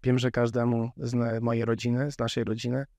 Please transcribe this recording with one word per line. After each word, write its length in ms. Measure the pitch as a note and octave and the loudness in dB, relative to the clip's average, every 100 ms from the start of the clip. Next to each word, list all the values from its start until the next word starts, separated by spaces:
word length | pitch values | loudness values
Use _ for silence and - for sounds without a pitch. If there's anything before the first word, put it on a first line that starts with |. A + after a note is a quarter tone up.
Wiem, 160 | B2+ B2+ | 4 2
że 120 | B2 | 2
każdemu 600 | B2 A#2+ A#2 A#2+ A#2 A#2 - | 2 0 2 2 2 -2 -4
z 160 | - | -4
na-, 260 | A#2+ A#2 A2+ | 0 0 0
mojej 240 | A#2 A#2 A2+ | 0 0 0
rodziny, 460 | A#2 A#2+ A#2+ C#3+ | 0 0 0 -2
z 80 | C#3 | -2
naszej 240 | A2+ - | -2 -2
rodziny. 420 | A2+ A2 A#2+ B2+ C#3 | -2 -2 -2 -4 -6